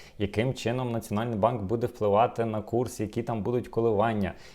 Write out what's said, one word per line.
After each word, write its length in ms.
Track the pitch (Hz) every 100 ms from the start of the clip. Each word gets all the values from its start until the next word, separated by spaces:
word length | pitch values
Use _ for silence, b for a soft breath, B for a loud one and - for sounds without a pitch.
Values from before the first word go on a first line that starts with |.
| B B
Яким 360 | 101 - 127
чином 380 | - 113 127 127
Національний 460 | 113 107 104 120 110
банк 240 | 110 123
буде 240 | 98 117 120
впливати 580 | - 104 101 120 -
на 180 | 117 107
курс, 380 | 104 120 123 -
які 220 | 107 -
там 200 | 117 113
будуть 260 | 101 123 -
коливання. 640 | - 117 104 113 110 92 - B